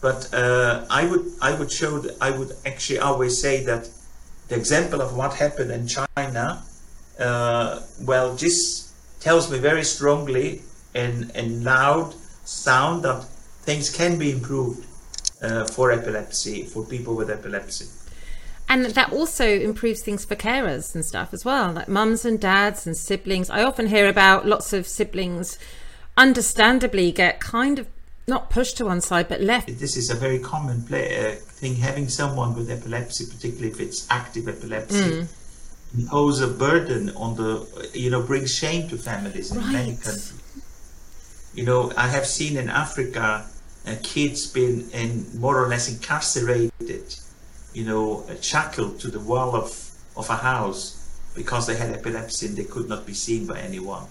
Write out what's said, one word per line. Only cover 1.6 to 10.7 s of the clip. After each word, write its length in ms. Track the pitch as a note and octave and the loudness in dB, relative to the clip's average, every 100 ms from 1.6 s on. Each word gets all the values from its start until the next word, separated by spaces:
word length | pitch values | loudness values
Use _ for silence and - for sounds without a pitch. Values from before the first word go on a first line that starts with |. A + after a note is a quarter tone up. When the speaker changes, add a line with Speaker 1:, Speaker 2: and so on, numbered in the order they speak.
| C#3+ | -2
Speaker 1:
show 280 | - D#3 D3 | -2 -2 -2
that 180 | - - | -6 -2
I 80 | C3+ | 0
would 220 | C3 C3 - | 0 -4 -6
actually 360 | C3+ B2+ - B2+ | -8 -6 -2 0
always 380 | C#3+ C3+ B2+ B2 | 2 2 2 2
say 240 | C#3+ C3+ | 2 2
that 260 | A#2 A#2 - - - - - - - | 2 -2 -4 -16 -18 -18 -16 -18 -4
the 80 | B2 | -2
example 460 | A#2 D3+ F3 D3+ | 4 4 4 0
of 120 | B2+ | -2
what 200 | B2 C#3 | 0 -2
happened 360 | - D3 C#3+ B2 | 2 0 2 -4
in 160 | A#2+ A#2+ | -2 -4
China, 760 | - C#3 - C3+ A#2+ B2+ F3 - - - - - - | -2 -2 -2 -4 -2 -2 -4 -10 -18 -18 -20 -20 -2
uh, 640 | B2 A#2+ A#2+ A#2 A2+ - - - | 0 2 2 2 2 -2 -10 -8
well, 340 | G2 B2+ B2+ | 2 4 4
this 560 | B2+ E3 E3+ - - - - - - | 2 2 2 0 -4 -10 -20 -20 -4
tells 300 | D#3 E3 D3+ | 6 6 6
me 80 | C3+ | 2
very 260 | C#3 D#3+ | 4 4
strongly 800 | D3+ - C#3+ D3 C#3+ B2+ D3 - - | 2 2 4 4 4 2 0 -4 -12